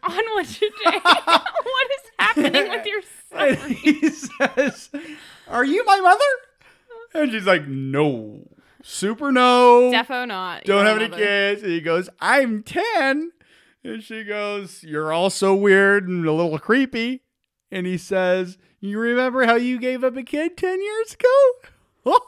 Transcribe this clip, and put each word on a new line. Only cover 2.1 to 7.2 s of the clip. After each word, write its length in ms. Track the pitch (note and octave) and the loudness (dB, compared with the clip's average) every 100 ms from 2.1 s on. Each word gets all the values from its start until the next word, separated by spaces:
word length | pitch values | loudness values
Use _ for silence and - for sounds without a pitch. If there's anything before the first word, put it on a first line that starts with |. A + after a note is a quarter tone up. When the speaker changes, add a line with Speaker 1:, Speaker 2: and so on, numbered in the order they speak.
| - | -2
Speaker 1:
happening 500 | G#4+ D4+ C#4 C#4 G4+ | 0 2 0 0 -2
with 160 | A#4 G#4 | -4 -6
your 140 | G#4 - - | -8 -10 -18
Speaker 2:
<laughs> 160 | - | -12
And 220 | - D4 - | -2 0 0
Speaker 1:
suffering? 160 | D4 - | -4 -2
Speaker 2:
he 340 | - D4+ D#4 | 0 0 -2
says, 800 | - C4 - C4+ - C#4 - - C#4+ E4 D4+ - - - | -4 -10 -4 -4 -2 -4 -6 -14 -16 -16 -20 -20 -20 -6
"Are 160 | A#3 | -4
you 200 | C4+ F4+ | 0 0
my 160 | A4+ G4 | 2 4
mother?" 240 | F#4 - C#5+ B4+ - _ _ _ _ A#4 A#4 | 4 4 2 -2 -8 _ _ _ _ -20 -8
And 160 | D#4+ | -4